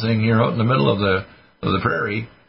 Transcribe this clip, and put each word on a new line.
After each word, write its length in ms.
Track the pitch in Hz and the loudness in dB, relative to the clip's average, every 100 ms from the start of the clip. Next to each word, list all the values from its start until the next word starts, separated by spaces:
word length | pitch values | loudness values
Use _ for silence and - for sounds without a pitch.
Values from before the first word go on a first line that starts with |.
thing 200 | 113 113 | -2 0
here 200 | 110 113 | 2 2
out 100 | 127 | 2
in 40 | - | 0
the 60 | 113 | 0
middle 240 | 135 139 | 2 2
of 100 | 101 | 2
the, 260 | 101 95 98 - _ _ | 2 0 -4 -16 _ _
of 100 | - | -4
the 80 | 98 | -2
prairie. 460 | 104 117 117 107 113 - | -2 -2 -4 -6 -8 -14